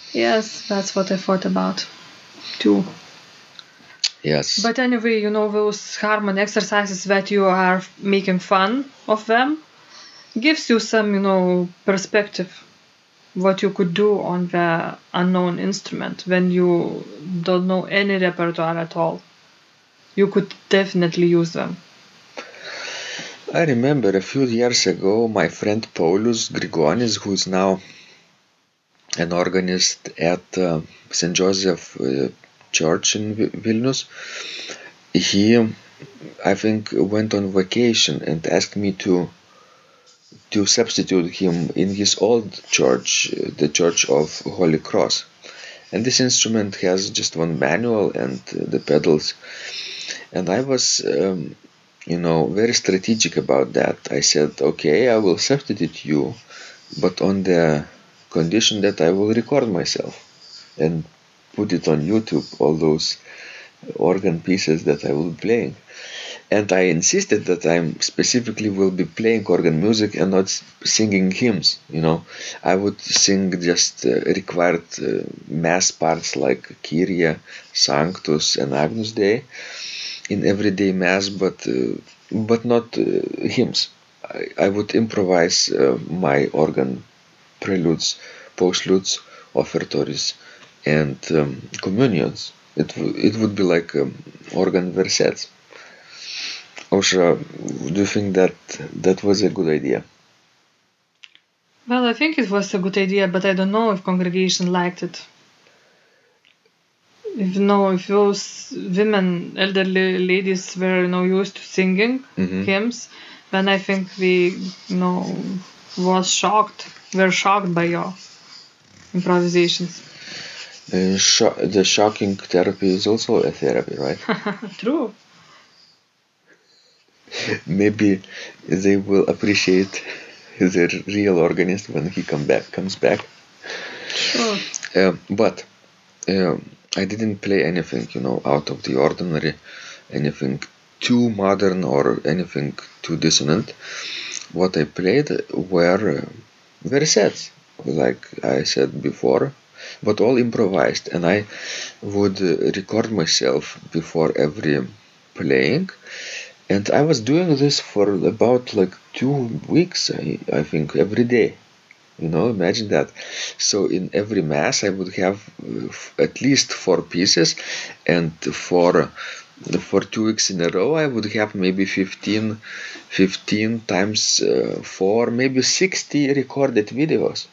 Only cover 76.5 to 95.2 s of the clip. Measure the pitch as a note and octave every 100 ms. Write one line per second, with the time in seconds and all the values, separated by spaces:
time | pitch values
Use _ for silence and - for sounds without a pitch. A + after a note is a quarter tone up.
76.5 | B1+ - - - D#2 F#2 F2 E2 D#2 -
77.5 | - - - - C#2+ E2 F#2+ - D2+ -
78.5 | - C#2 C2+ D#2 A2+ A2 A2+ G2+ A#2 -
79.5 | - - - - - - - - G2+ E2+
80.5 | G2 G#2 F#2+ G2 F#2 F2+ F#2+ G2 G2 F#2
81.5 | - - B1+ A#1+ G1+ - - - G2+ G#2+
82.5 | A2+ A#2+ A#2+ A2+ - A1 G1+ - - -
83.5 | - G#2 G1+ - - _ _ - - G1+
84.5 | - F#2+ G2+ G#2 - A2+ G#2+ F2+ F2+ E2+
85.5 | - - - C2+ B1 - F2+ D#2+ C#2 C2+
86.5 | - D#2+ D2+ C2 B1 - _ _ _ _
87.5 | _ - F#2+ E2 E2 - - - - -
88.5 | - F2+ F#2 - F#2+ F#2+ - - - -
89.5 | - - E2 - D2+ C#2+ C#2+ - - -
90.5 | - - _ C#2+ D2+ D2 C2+ - D#2+ C#2+
91.5 | C2 - - F#2+ G2 C3 F2 A1 - -
92.5 | - _ - - - D#2+ - F#2+ A2+ A2
93.5 | G2+ F#2 E2+ E2 D2 C2+ - - - -
94.5 | - F#2 F#2 F2+ F2 F#2 -